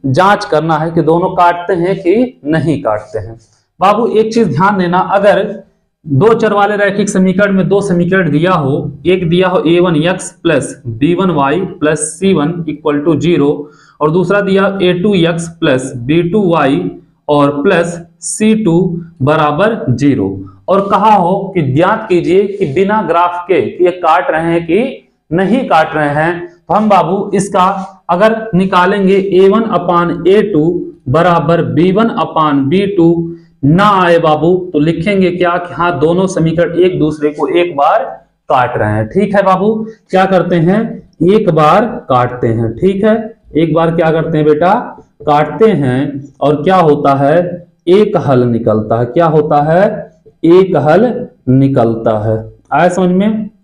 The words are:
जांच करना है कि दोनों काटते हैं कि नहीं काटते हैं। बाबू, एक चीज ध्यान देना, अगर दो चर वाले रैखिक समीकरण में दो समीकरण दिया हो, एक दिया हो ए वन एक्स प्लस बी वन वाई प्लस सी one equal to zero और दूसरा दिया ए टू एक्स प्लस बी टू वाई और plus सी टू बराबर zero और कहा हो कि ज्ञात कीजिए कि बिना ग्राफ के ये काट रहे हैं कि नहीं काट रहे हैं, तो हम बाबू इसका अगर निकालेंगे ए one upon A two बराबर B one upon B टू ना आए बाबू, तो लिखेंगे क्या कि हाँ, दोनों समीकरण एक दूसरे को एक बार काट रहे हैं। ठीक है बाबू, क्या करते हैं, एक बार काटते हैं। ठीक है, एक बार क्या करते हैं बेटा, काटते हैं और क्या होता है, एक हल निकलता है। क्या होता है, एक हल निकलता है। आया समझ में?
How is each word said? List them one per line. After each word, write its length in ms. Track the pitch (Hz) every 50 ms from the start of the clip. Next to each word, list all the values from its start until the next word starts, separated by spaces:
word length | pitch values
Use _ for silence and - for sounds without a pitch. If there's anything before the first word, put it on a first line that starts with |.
| -
जांच 380 | 135 127 151 180 196 208 202 -
करना 320 | - 160 151 156 165 160
है 140 | 147 160 170
कि 120 | 165 170
दोनों 260 | 156 156 160 175 180 190
काटते 440 | 185 180 175 175 175 - - - 202
हैं 220 | 170 170 185 196
कि 440 | 190 - 170 190 226 254 247 - _ -
नहीं 340 | 143 156 160 - 165 180 -
काटते 360 | - 113 107 107 - - - 110
हैं। 180 | 98 110 117 113 _ _ _ _ _ _ _ _
बाबू, 260 | 165 196 208 214 240 202
एक 240 | - 214 220 220 220
चीज 140 | 233 226 175
ध्यान 300 | 131 139 190 202 208 185
देना, 200 | 180 175 175 185
अगर 440 | - 180 185 202 196 208 185 180 202 - 208 - - _ _ _ _ _ _ _ _
दो 280 | 156 143 131 190 226 233
चर 180 | 202 220 214
वाले 240 | 208 202 202 202 208
रैखिक 320 | 196 202 196 196 202 202 196
समीकरण 440 | - 190 185 190 185 190 208 196
में 160 | 196 190 180 165
दो 120 | 190 202
समीकरण 480 | 196 - 180 175 175 175 185 190 180 156
दिया 220 | 139 147 160 185 185
हो, 360 | 165 139 131 143 - - - - - -
एक 220 | 170 185 185 180 160
दिया 200 | 170 180 185 180
हो 120 | 180 175
ए 180 | 143 151 170 175
वन 160 | 175 185 170 147
एक्स 320 | 156 175 190 185 - - - _
प्लस 320 | - 170 156 131 - - - - - 123
बी 260 | 113 107 143 160 175
वन 160 | 175 196 185
वाई 280 | 165 147 135 135 151 180 190 165 -
प्लस 320 | - 143 151 160 151 - -
सी 200 | - - 190 196 185
one 180 | 156 143 160 175 170 160 -
equal 340 | - - - 156 147 147
to 160 | 147 170 160 123
zero 320 | 131 170 175 147 143 143 151 139 147 - - _ _ _ _ _
और 100 | 147 156
दूसरा 280 | 160 185 180 165 196 202
दिया 360 | 196 190 190 190 196 202 196 190
ए 100 | 180 180 175
टू 200 | 180 - 214 202
एक्स 340 | 180 165 165 175 - - - - -
प्लस 320 | 160 160 131 127 131 - -
बी 260 | 117 117 131 156 170 175 165
टू 120 | 180 220 202
वाई 440 | 175 165 160 143 131 139 170 180 - - - - _ _ _ _ -
और 340 | 147 147 143 143 139 139
plus 320 | 143 202 190 165 175 170 - - - _ _ _
सी 320 | - - - - 214 220 220 220 220
टू 160 | 170 165 170 196 190 165 165 - - - _
बराबर 560 | 127 135 156 160 151 147 147 151 196 226 233 - - 135 117
zero 360 | - 139 143 127 107 98 95 98 101 - - - - _ -
और 200 | 180 196 196 196
कहा 240 | 214 190 196 226 214
हो 240 | 196 175 170 190 202 190 - -
कि 80 | 180 151
ज्ञात 420 | 131 127 147 175 190 220 220 - -
कीजिए 380 | 185 175 147 151 175 190 214 202
कि 240 | 196 - 196 147 135
बिना 280 | 170 196 196 214 220 -
ग्राफ 400 | - 160 170 175 175 - - - -
के 140 | 185 151 110 - - - 180
ये 60 | 180
काट 380 | 175 180 175 160 160 180 185 -
रहे 220 | 165 156 165 170
हैं 140 | 165 170 170
कि 340 | 160 160 202 247 277 - - _ _ _ _ _ _
नहीं 340 | 151 170 196 175 214 269 254
काट 280 | - 185 160 156 151 147
रहे 140 | 156 151 143
हैं, 360 | 143 151 156 170 175 170 175
तो 280 | - - _ _ - 165
हम 140 | 202 220 214
बाबू 420 | 202 185 165 156 185 208 - - 185
इसका 300 | 202 190 - - 190 180 185 196 185 190 - - - _ -
अगर 240 | 175 180 208 220 220 214 - - -
निकालेंगे 600 | 180 190 190 190 180 175 190 208 202 190 185 196
ए 340 | 196 190 - 180 185 190 196
one 140 | 202 226 226 220
upon 580 | 185 175 - 165 175 175 175 170 147 - 165 175
A 120 | 196 214 202
two 180 | 202 - 151 151 170 180 - - - - - _ 131
बराबर 520 | 127 160 170 180 170 165 139 151 170 165 151 120
B 220 | 117 143 165 190
one 180 | 180 208 226 226 - -
upon 420 | 160 156 - 160 156 151 143 139 135
B 220 | 135 165 190 202 196
टू 180 | - 175 165 165 170 170 170 - - - - _ _ _ -
ना 220 | 139 156 180 208 214 202
आए 240 | 185 180 170 170 165
बाबू, 360 | 160 156 151 147 151 170 185 180 185 -
तो 60 | - 147
लिखेंगे 520 | 147 160 165 151 165 208 202 190 185 175
क्या 260 | 165 180 180 175 175 180
कि 160 | 180 - -
हाँ, 240 | - 175 175 175 135
दोनों 260 | 143 165 175 180 190
समीकरण 520 | 185 - 170 160 160 160 165 170 156 165 165
एक 180 | 180 185 170 143
दूसरे 320 | 151 156 151 147 147 151
को 160 | 147 151 151 139
एक 240 | 170 170 175 175 156
बार 280 | 139 139 156 190 - - - - - _ _ _ _ _ _
काट 260 | 151 131 123 117 -
रहे 140 | 110 110 107
हैं। 160 | 107 110 110 110
ठीक 260 | - 190 208 202 214
है 80 | 208
बाबू, 300 | 190 190 185 180 196 214 226 220 214 - - _ _ _
क्या 140 | - 185 190
करते 300 | 185 190 180 165 175 175 170
हैं, 200 | 156 175 196 214 226 226 - - - - _ _ 156 180
एक 200 | 202 220 202 180
बार 360 | 160 156 151 151 165 208 240 226 - - - -
काटते 380 | 135 123 123 120 123 123 - 120
हैं। 240 | 110 113 117 113 113
ठीक 300 | - - 190 196 196 208
है, 120 | 220 220 226 - - - _ _ - -
एक 200 | 147 165 160 156
बार 200 | 160 165 165 165
क्या 140 | 170 165 160
करते 260 | 156 165 151 160 160 151
हैं 80 | 151
बेटा, 260 | 151 151 147 170 180 208 247 247 - - - - _ _ _
काटते 480 | - 151 147 147 151 151 139 - 220 220
हैं 600 | 202 147 143 127 123 131 147 - - 135 - - - _
और 220 | 135 139 151 135
क्या 140 | 147 185 190 185
होता 360 | 170 156 143 143 139 143 139
है, 260 | 135 139 139 156 175 180 175 175 175 - _ _ _ _ 170
एक 260 | 180 208 214 208 - 170
हल 260 | - - 135 127 123
निकलता 540 | 120 117 113 117 113 107 110 107 107 113 117
है। 60 | 120 120
क्या 180 | - 170 170 165
होता 340 | 147 156 147 - 151 147 147
है, 180 | 156 160 180 202 220 - - - - _ _ _ - _ _ -
एक 300 | 160 175 185 190 180 - 147
हल 340 | 131 151 160 190 233 247 220 - - - _ _ _ 127
निकलता 680 | 127 135 139 135 135 127 117 113 113 110 113 117 107 107
है। 160 | 104 113 110 110 - - - _ _ _
आया 160 | 135 147 170 180
समझ 200 | 175 196 185 180
में? 380 | 180 185 202 214 220 - - - _ _